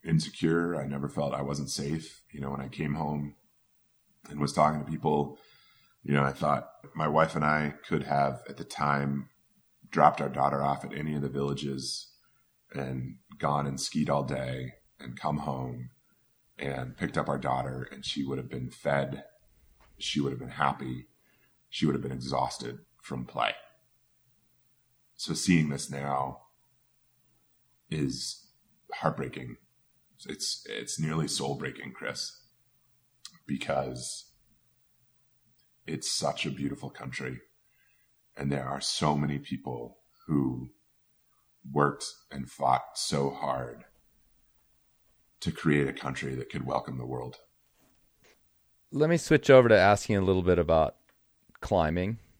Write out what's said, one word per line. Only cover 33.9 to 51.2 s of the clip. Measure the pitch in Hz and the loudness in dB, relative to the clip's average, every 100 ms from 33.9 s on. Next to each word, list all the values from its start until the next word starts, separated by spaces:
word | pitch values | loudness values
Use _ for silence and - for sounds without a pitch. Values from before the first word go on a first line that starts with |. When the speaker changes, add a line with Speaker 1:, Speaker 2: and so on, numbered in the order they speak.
| 62 62 - - _ _ _ _ _ _ _ _ _ _ _ _ _ _ _ - | -6 -10 -12 -14 _ _ _ _ _ _ _ _ _ _ _ _ _ _ _ -8
Speaker 1:
it's | 78 - | -6 -4
such | - 73 - 80 | -2 -2 -2 -4
a | |
beautiful | 69 69 69 67 | -4 -6 -6 -12
country, | - 65 64 65 64 - _ _ _ _ _ _ _ _ - | -12 -10 -8 -8 -10 -16 _ _ _ _ _ _ _ _ -6
and | 69 | -2
there | 69 65 | -2 -4
are | 69 | -6
so | - - 78 73 | -4 0 2 2
many | 73 71 | 0 -4
people | - 65 - 60 60 - _ _ - | -6 -10 -8 -10 -10 -16 _ _ -2
who | 76 65 64 64 _ _ _ _ _ _ _ _ _ - | 0 0 -2 -10 _ _ _ _ _ _ _ _ _ -4
worked | 69 71 71 - - _ | 2 2 2 -10 -14 _
and | 71 65 | -12 -10
fought | - 65 64 - - | -2 2 2 0 -8
so | - 73 69 | -2 0 0
hard | 69 73 65 60 60 - _ _ _ _ _ _ _ _ _ _ _ _ _ _ _ | -2 -4 -4 -4 -12 -20 _ _ _ _ _ _ _ _ _ _ _ _ _ _ _
to | - | -6
create | 78 80 73 67 | 0 2 4 2
a | |
country | 67 69 67 69 64 | -2 -6 -6 -6 -6
that | - | -8
could | - 64 | -8 -4
welcome | 65 - 65 | -4 -4 -8
the | 62 | -6
world. | 62 64 - _ _ _ _ _ _ _ _ _ _ _ _ _ _ _ | -6 -8 -14 _ _ _ _ _ _ _ _ _ _ _ _ _ _ _
Speaker 2:
Let | 139 151 | 2 4
me | 170 | 4
switch | - - - | 6 4 12
over | 131 120 | 12 12
to | 107 | 10
asking | 95 104 - 104 | 10 6 4 2
a | |
little | 95 92 | 4 4
bit | 90 87 | 6 4
about | 80 82 78 - _ _ | 6 6 4 0 _ _